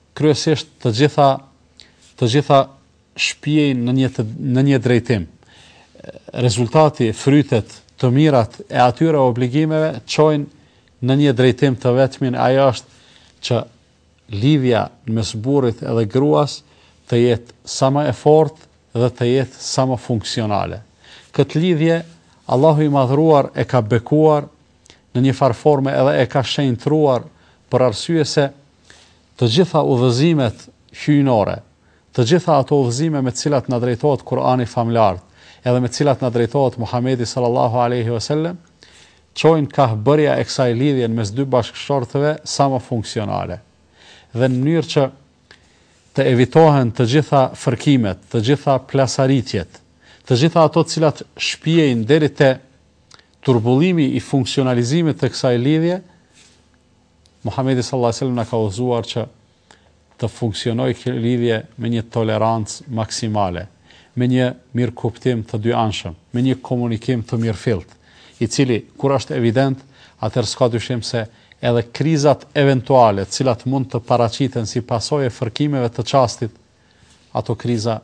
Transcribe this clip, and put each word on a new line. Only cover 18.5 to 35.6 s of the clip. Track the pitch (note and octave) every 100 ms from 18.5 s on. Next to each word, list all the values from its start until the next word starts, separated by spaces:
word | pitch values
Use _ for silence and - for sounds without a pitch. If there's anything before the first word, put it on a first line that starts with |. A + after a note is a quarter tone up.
| - _ _ _ A#2
dhe | A#2+
të | - A#2+
jetë | C3+ C3 -
sa | - - C3
më | B2
funksionale. | - A#2 - B2+ G#2+ G2+ F2+ F#2 - _ - - -
Këtë | - C#3 D#3
lidhje | F3+ D#3+ E3 E3 E3 - _ _ -
Allahu | B2 D#3 D3+
i | D3+
madhruar | C#3 B2 C#3 D#3+ C#3+ C3
e | -
ka | B2+ B2+
bekuar | G#2+ A#2 - D3+ D#3 D3 - _ _ _ _ _ _
në | A#2+ C3+
një | -
farë | C3+ A2+
forme | D#3 C#3 C3+
edhe | C3+ C3 D3
e | A#2
ka | C#3+
shenjtruar, | A2 - C#3 A#2 C#3+ D#3 C#3+ B2 - - _ _ _
për | B2 B2+
arsye | G#2 - E3 D3+
se | - C#3 - _ _ _ - _ _ _ -
të | A#2+ C3+
gjitha | F3+ D#3
udhëzimet | C#3+ B2 B2+ A#2+ E3 D#3 A#2+ A#2 - _ _ -
hyjnore, | - D3 C#3 A2+ F#2+ G2+ - _ _ _ _
të | - A#2+
gjitha | E3+ E3+ C#3+
ato | - D3
udhëzime | B2 A#2+ D#3+ C#3+
me | B2+
të | -
cilat | D3+ C#3+ C3
na | B2
drejtohet | B2 A#2 D3+ C3 -
Kur'ani | B2+ C3 B2+ A#2
famlar, | - A#2 A#2 G#2 F2+ - _ - -